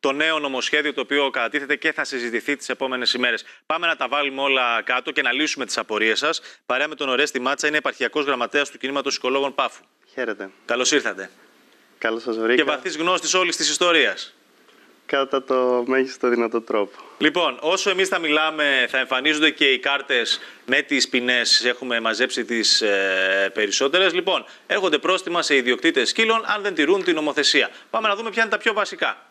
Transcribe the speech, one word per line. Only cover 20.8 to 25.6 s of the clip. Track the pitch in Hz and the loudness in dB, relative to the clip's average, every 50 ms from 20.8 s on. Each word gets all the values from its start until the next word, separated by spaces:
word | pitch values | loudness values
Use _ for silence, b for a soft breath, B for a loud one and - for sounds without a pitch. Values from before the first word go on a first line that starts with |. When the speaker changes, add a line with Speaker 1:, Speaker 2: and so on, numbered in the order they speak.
Speaker 1:
τις | 147 - 147 131 - - | 2 2 0 0 0 2
ποινές. | - 127 120 123 123 123 117 - - - 113 | 0 0 2 2 0 2 2 2 2 4 4
Έχουμε | 123 120 - 131 127 120 117 | 2 -2 -2 -4 -4 -4 -2
μαζέψει | 113 113 110 104 127 127 - 131 117 | 0 0 0 0 0 0 0 -4 -4
τις, | 104 120 117 107 101 - - | -2 -2 0 2 2 2 2
ε, | 113 104 101 98 98 95 95 95 95 95 95 98 98 98 95 | 2 2 2 2 2 2 2 2 2 2 2 2 2 0 0
περισσότερες. | - 107 101 98 - 131 139 147 180 196 185 165 | -2 -2 0 0 0 0 2 2 2 2 2 2
Λοιπόν, | 180 170 190 180 135 113 B B B B | 0 0 0 -2 -2 -4 B B B B
έρχονται | _ 175 208 190 180 151 143 | _ -2 0 2 2 0 2
πρόστιμα | - 165 185 180 - 175 170 170 | 2 0 0 0 -2 -4 -4 -2
σε | 156 - 147 | 0 2 2
ιδιοκτήτες | 135 | 2